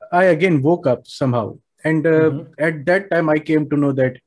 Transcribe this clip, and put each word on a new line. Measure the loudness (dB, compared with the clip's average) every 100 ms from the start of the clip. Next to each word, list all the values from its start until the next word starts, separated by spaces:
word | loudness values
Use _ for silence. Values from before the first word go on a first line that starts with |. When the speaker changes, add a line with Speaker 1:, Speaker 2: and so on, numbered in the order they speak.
| -4
Speaker 1:
I | 2
again | 2 4 2 2
woke | 2 0 0
up | -2 -4
somehow. | -6 -2 -2 -4 -10 _ _
And, | -4 -2 2
uh, | 2 2
Speaker 2:
Mm-hmm. | 0 -8 -6
Speaker 1:
at | -4 -4 -2
that | -2 0
time, | -2 0
I | -2
came | 0 -2 0
to | -2
know | 0
that, | 0 -2 -4